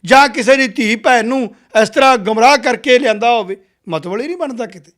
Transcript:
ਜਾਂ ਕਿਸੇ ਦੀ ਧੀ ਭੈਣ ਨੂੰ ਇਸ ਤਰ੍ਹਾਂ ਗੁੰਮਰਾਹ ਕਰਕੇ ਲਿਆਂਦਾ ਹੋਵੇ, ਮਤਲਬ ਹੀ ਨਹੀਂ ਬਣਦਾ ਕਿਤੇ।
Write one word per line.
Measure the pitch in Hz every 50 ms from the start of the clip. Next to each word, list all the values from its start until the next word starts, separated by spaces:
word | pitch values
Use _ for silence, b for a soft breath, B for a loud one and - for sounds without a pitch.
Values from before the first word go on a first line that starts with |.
| -
ਜਾਂ | 170 254 269 285 277
ਕਿਸੇ | 214 311 220 220 269
ਦੀ | 269 269 240
ਧੀ | - 294 233 208 226
ਭੈਣ | 220 226 - 254 233 214
ਨੂੰ | 233 262 269 247 202 b b b b - 214
ਇਸ | 220 220
ਤਰ੍ਹਾਂ | - 294 269 269 262
ਗੁੰਮਰਾਹ | 233 185 208 220 220 226 262 294
ਕਰਕੇ | 269 220 254 247 - - 277 254 247
ਲਿਆਂਦਾ | 277 233 214 208 226 240
ਹੋਵੇ, | 240 226 196 180 196 190 _ _ _ _ _ -
ਮਤਲਬ | 165 160 156 175 190 220
ਹੀ | 262
ਨਹੀਂ | 311 349
ਬਣਦਾ | 359 330 277 254 226 233
ਕਿਤੇ। | 185 - 175 143 _ _